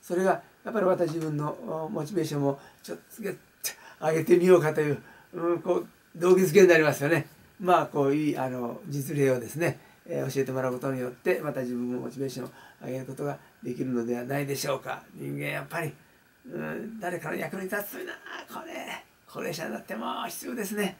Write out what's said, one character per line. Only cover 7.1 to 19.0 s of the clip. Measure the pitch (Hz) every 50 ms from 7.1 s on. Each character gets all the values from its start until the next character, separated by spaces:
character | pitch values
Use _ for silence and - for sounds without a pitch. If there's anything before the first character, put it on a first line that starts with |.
| 165 151 143 - - - - - _ _
ま | 196 180 180 165
あ、 | 147
こ | 143 - 151 139 139
う、 | 143
い | 151 156 147
い、 | - 147
あ | 131 131
の、 | 123 127 120 120 123 - - -
実 | 139 143 135 135 151
例 | 143 139 135
を | 127 123
で | 113 107
す | -
ね、 | 147 170 156 139 - - - - _ _
え | - - 139 135
ー、 | 135 135
教 | 135
え | 135
て | 127
も | 131 131
ら | 127 131
う | 127
こ | 127
と | 123 139
に | 135 127
よ | 123 123
っ |
て、 | 123 - _ 190 180 175
ま | 170 147 127
た | 131
自 | 131 123 123
分 | 120 123 123 123
も | 127
モ | 127 123
チ | - 127
ベ | 139
ー | 131
シ | 127 131
ョ | 123
ン |
を | 135 - - - - - _ -
上 | 131
げ | 127 131
る | 131
こ | 131 135
と | 139 143
が | 143 139 139 - - _ _ -
で | - 123
き | 147 139
る | 127
の | 127 120 117
で | 117 120
は | 120 123
な | 127 139 143
い | 143
で | 139 139
し | 135 - 147
ょ | 139
う | 131
か。 | - 131 - - - - -
人 | - 143 139 139
間 | 143 143 143
や | 147 147 147
っ | 143
ぱ | - 165
り、 | 170 147 147 - - _ _ _ _ _ _ _ _ -
う | 170 -
ん、 | - - 156 - - - 226 220
誰 | 196 175 180 170
か | - 151
の | 175
役 | - 190 147 -
に | 190 190
立 | 185 208 202 202
つ | - -
と | -
い | -
う |
の | 180
は、 | - - - - - - - - -
こ | - -
れ、 | 330 330 - - - - -